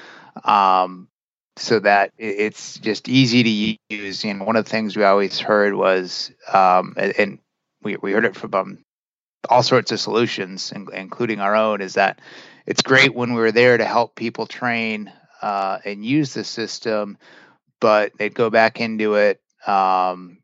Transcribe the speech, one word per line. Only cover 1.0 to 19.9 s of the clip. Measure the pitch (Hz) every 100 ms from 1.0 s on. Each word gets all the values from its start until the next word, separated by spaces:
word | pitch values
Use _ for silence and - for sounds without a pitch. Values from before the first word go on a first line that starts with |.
| 92 _ _ _ _ -
so | - 113
that | 101 101 98 -
i-, |
it's | 110 101 107 - - -
just | 113 101 -
easy | 127 123 123
to | 117 107 110 110 - 104
use. | 101 90
You | 107
know, | 98 98
one | 113
of | 101
the |
things | 110 107 101
we |
always | 101 98 98 -
heard | - 107 101
was, | 95 95 92 90 - - _ -
um, | 98 92 92 95 101
a-, | 98 -
and | 101 98 _ _ _ _
we, | 107 95
we | 98
heard | 101 113
it | -
from, | 110
um, | 98 95 98 _ _ _ _ _ _ -
all | 123
sorts | 123 127 101
of | 110
solutions, | - 107 120 - 95 95 -
in-, | 110 95
including | 101 95 - 117 104
our | 98 107
own, | 110 101
is | 95 98
that | 98 - - - - - -
it's | -
great | - 135 135
when | 123 120
we | 117
were | 113
there | 110 123 117
to | 107
help | 113 117 -
people | 117 113 110
train, | - 123 117 113 107 104 - _ -
uh, | 107 101 95 98 101
and | 101 110
use | 147 139
the | -
system, | - - 107 - 117 107 104 - _ - _ _ _ -
but | 113 107 104 -
they'd | 104
go | 110 113
back | 113 110 110
into | 113 110 107 104
it, | 104 95 _ _ -
um, | 98 95